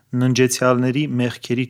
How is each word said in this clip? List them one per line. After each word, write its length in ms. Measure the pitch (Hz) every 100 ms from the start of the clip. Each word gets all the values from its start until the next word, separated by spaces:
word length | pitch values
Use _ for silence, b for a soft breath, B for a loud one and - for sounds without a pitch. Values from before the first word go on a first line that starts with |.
| B
ննջեցյալների 920 | 123 127 123 127 - 127 123 127 131 147
մեղքերի 580 | 123 123 - - 123 123